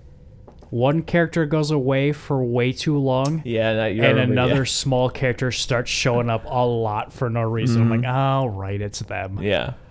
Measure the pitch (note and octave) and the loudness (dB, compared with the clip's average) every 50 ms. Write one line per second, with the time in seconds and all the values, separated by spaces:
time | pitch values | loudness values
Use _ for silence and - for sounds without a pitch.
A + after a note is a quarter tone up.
0 | - - - - - - - - - - - - - - B2 A#2 B2 C#3 D3 E3 | -20 -20 -20 -20 -20 -20 -20 -20 -20 -20 -20 -20 -14 -6 -2 0 2 2 2 2
1 | E3 - - E3+ E3+ D#3+ - E3+ D#3+ D3 D#3 D#3 D3+ D3 D#3 D3 B2 C3+ C3+ C3+ | 0 0 2 2 2 2 0 0 0 0 0 0 0 2 0 0 2 2 2 2
2 | C#3 D3 D3 D3 - - C#3+ C3 B2+ A#2+ A#2+ B2 A#2+ B2+ B2+ - - D#3+ D3+ C#3+ | 2 0 -2 -2 -4 -2 -2 0 0 0 2 2 2 0 0 -2 0 0 0 2
3 | C3+ C3+ B2+ C3 C3+ C#3+ D#3+ D#3+ D3 B2 A#2 A2 A2 A2+ A2 A2 A2 A2 F#2+ A2 | 2 2 2 2 2 0 -2 -2 -4 -2 0 0 2 2 2 2 0 0 0 2
4 | B2 C3+ B2+ B2+ B2+ B2 B2 B2+ B2+ B2+ - C3+ C3 - - - - C#3 C3 B2+ | 4 4 4 4 2 2 2 2 2 2 2 2 0 -2 -2 -2 -2 0 0 2
5 | B2+ B2 - - C#3 B2+ A#2 - C3 B2+ A2+ - - - C3 A#2 B2+ - - - | 2 0 -2 -2 -2 -2 -2 0 -2 -4 -2 -4 -2 -2 -2 -2 -2 -2 -2 0
6 | - C3+ A#2+ A#2+ A#2+ A#2 A2+ A2 - - - B2 B2 A#2+ A#2+ A2+ A2+ G#2+ G#2 A2 | 0 2 2 2 2 0 -2 -2 -4 -2 -2 0 0 2 0 0 0 -2 -2 -4
7 | A#2+ - - - C3+ A#2 A2+ A#2 A#2 A2+ A2+ A2+ A2+ B2 A#2 A2+ A2+ A2+ A2+ A#2 | -6 -6 -6 -4 -4 -2 -2 0 0 0 0 0 0 2 2 4 4 4 2 2
8 | A#2+ B2+ B2 C3+ C3+ C3+ C3+ C3+ C3+ A#2+ G2 F#2+ G2 G2 G2+ G2+ G#2 G2+ - - | 0 0 0 0 2 2 2 0 0 -2 -4 -4 -6 -6 -4 -4 -6 -6 -6 -8
9 | - - G2 G2 F#2+ G2 G2 G2 F2+ G#2 G2 D2+ B1 - - - - - | -10 -8 -6 -6 -6 -6 -6 -4 -2 0 0 0 0 -2 -6 -10 -14 -20